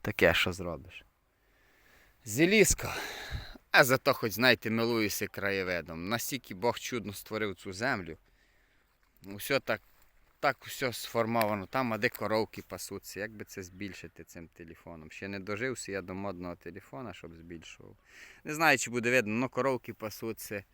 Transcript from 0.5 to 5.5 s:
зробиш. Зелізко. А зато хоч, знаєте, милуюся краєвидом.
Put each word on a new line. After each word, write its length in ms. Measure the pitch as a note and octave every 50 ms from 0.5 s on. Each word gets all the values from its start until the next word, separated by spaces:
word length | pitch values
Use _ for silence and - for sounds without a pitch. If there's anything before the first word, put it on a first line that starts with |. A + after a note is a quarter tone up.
| F2
зробиш. 520 | F#2 F2+ F2 E2 D2 C#2 D2+ - - - _ _ _ _ _ _ _ _ _ _ _ _ _ _ _ _ - - - - - _ _ _
Зелізко. 680 | A#2 G2+ B2+ E3 F#3 G#3 A3 F3+ - - - - - - - - - - - - - - - - - - - _ _
А 120 | - D#3+ D3
зато 300 | A#2+ C3 B2+ _ C#3+ B2+
хоч, 180 | - - A2+
знаєте, 380 | F#2+ A2 B2+ B2+ A#2 - - A2+
милуюся 580 | A2+ A2+ A#2 A#2 A#2+ A2+ A2 G2+ - - G#2+
краєвидом. 840 | G2 - - F#2+ G2